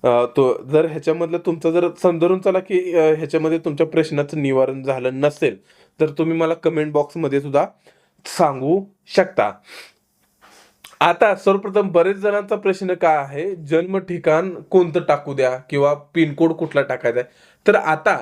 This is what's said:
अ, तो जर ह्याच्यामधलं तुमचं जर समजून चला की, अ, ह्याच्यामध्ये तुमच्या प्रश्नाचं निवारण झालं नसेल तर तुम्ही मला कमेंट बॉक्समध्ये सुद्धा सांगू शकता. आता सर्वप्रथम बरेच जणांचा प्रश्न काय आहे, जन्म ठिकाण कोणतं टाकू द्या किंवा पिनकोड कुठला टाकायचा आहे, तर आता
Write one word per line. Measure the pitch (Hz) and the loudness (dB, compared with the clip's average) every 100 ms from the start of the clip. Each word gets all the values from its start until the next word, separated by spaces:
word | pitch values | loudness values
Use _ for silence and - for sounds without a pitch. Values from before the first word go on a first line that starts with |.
अ, | 127 120 120 - | 2 2 0 2
तो | 131 - | 0 0
जर | 131 151 165 | 0 0 0
ह्याच्यामधलं | 156 156 160 170 170 | -2 -4 -2 -2 -4
तुमचं | 180 165 165 | -4 -2 0
जर | 170 175 - | 0 0 0
समजून | 185 170 170 185 | 0 2 0 2
चला | 196 185 | 0 -2
की, | 185 185 180 | 0 -2 0
अ, | 170 156 156 | 2 2 2
ह्याच्यामध्ये | 156 160 160 160 | -2 -2 0 -2
तुमच्या | 160 147 160 | -4 -2 0
प्रश्नाचं | 165 156 147 143 156 | 0 -2 -2 -4 -2
निवारण | 139 131 135 135 | 0 2 0 -2
झालं | 135 131 127 131 | -4 -2 -2 0
नसेल | 147 143 139 98 _ _ _ _ | -2 0 -2 -2 _ _ _ _
तर | 156 | -4
तुम्ही | 143 160 165 | 0 -2 0
मला | 160 | -2
कमेंट | 165 165 156 151 | 0 -2 -2 -2
बॉक्समध्ये | 147 143 170 156 139 | -2 -2 -4 -2 -2
सुद्धा | 143 139 190 _ _ _ _ _ - | 0 -2 -2 _ _ _ _ _ -16
सांगू | - 165 135 135 185 196 _ _ - | 0 0 0 0 0 -2 _ _ 0
शकता. | - - 104 - _ - - _ _ _ _ _ _ - _ _ - _ | 2 0 -2 -2 _ -20 -20 _ _ _ _ _ _ -20 _ _ -20 _
आता | 156 170 220 | 0 4 2
सर्वप्रथम | 196 - 196 202 196 196 | 4 2 0 0 -2 2
बरेच | 170 170 196 | 2 2 0
जणांचा | 208 202 202 208 | -2 -2 -4 -2
प्रश्न | 202 185 190 | -2 -2 -4
काय | 185 170 156 | 0 2 0
आहे, | 139 143 175 | -2 -6 -6
जन्म | 185 147 156 180 190 | -8 -2 -2 0 -6
ठिकाण | 185 175 - 156 185 175 - | -6 -4 0 0 0 -8 0
कोणतं | 190 175 160 | 2 2 -2
टाकू | 160 147 147 | 0 0 0
द्या | 135 127 127 - | 0 0 0 -6
किंवा | 143 143 | 0 2
पिनकोड | 147 - 170 156 143 165 | 0 -4 0 0 2 0
कुठला | 160 160 143 | 2 -2 -2
टाकायचा | 139 131 127 120 | -2 -2 -2 -2
आहे, | 123 _ _ _ - | -4 _ _ _ 2
तर | |
आता | 175 - 156 220 160 | 2 2 0 0 -2